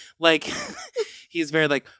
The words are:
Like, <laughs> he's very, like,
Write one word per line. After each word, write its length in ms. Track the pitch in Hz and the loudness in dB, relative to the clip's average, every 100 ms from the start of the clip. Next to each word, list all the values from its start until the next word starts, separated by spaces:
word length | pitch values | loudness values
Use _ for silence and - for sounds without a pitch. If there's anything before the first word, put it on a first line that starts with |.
| - - | -20 0
Like, 260 | 165 160 - - - - - | 4 4 0 -8 -8 -12 -8
<laughs> 400 | 494 415 - - | -6 -6 -10 -8
he's 220 | 170 147 | -6 -2
very, 160 | 156 151 | 2 2
like, 180 | 135 - | 0 -4